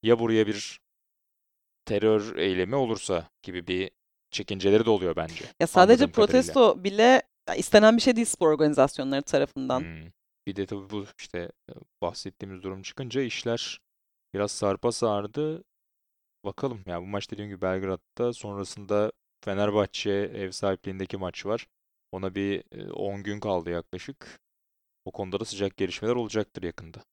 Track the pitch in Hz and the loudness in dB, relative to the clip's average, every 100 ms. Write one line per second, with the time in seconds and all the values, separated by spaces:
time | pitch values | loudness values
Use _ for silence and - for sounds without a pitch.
0 | 113 117 117 110 107 104 - - _ _ | 4 4 4 2 2 0 -8 -14 _ _
1 | _ _ _ _ _ _ _ _ - 104 | _ _ _ _ _ _ _ _ -4 2
2 | 107 110 104 - 92 92 92 139 123 104 | 4 2 0 -2 0 0 0 0 0 -2
3 | - 90 82 _ - 90 85 92 95 _ | -2 -4 -4 _ -12 -12 -4 -4 -4 _
4 | _ _ _ - 101 98 95 104 113 104 | _ _ _ -10 -8 0 4 6 6 2
5 | 90 82 82 - - _ 165 - 190 247 | 2 -4 -6 -10 -16 _ 2 6 8 8
6 | 277 - 208 254 254 277 226 - 190 202 | 6 4 4 4 4 4 4 4 -2 4
7 | 233 262 - _ - - - 208 214 233 | 6 6 2 _ -6 -4 6 8 8 6
8 | 262 233 226 - 165 151 151 139 139 - | 4 2 0 2 2 4 4 6 4 2
9 | 135 139 143 143 139 - 131 131 165 80 | -4 -4 0 0 0 -4 -4 -4 -4 -12
10 | 80 _ _ _ - 98 98 101 98 104 | -16 _ _ _ -12 -8 -6 -8 -8 -10
11 | 98 - - 90 87 - - - - _ | -10 -16 -12 -10 -10 -14 -20 -20 -20 _
12 | 87 - 98 _ 98 95 95 95 95 - | -6 -6 -14 _ -14 -12 -10 -10 -12 -12
13 | 127 123 127 - 120 117 - - _ _ | -6 -4 -4 -4 -4 -4 -6 -12 _ _
14 | _ _ _ 98 101 - 104 98 120 - | _ _ _ -4 -4 -2 -2 0 -2 0
15 | 117 104 101 143 151 165 - _ _ _ | 0 0 -4 -6 -6 -6 -14 _ _ _
16 | _ _ _ _ 101 - 139 113 95 87 | _ _ _ _ -12 -6 -6 -6 -8 -10
17 | 92 101 - 104 104 95 92 95 95 92 | -6 -8 -8 -12 -12 -4 -2 -2 -4 -6
18 | _ - 120 117 104 101 95 - 98 104 | _ -4 -4 -4 -10 -10 -10 -12 -2 0
19 | 107 - _ _ - 98 104 104 98 - | 0 -4 _ _ -6 -2 0 2 0 -2
20 | 104 101 101 104 95 - 101 95 - 95 | -2 -2 -2 -6 -8 -4 -4 -4 -6 -8
21 | 95 98 92 - 101 113 - _ _ _ | -8 -6 -8 -8 -6 -6 -6 _ _ _
22 | _ 92 95 95 98 98 - - 50 - | _ -8 -6 -4 -2 -4 -8 -16 -12 -6
23 | 98 101 101 104 104 90 85 87 - 92 | -6 -6 -8 -6 -2 -2 -2 -8 -8 -14
24 | - 139 - - _ _ _ _ _ _ | -14 -18 -20 -20 _ _ _ _ _ _
25 | - - 95 98 110 98 98 - 92 - | -14 -10 -2 -2 -2 -2 -4 -2 -4 -2
26 | 107 123 110 107 104 - 87 - 82 82 | -2 -2 -2 -4 -4 -6 -10 -10 -18 -20
27 | _ | _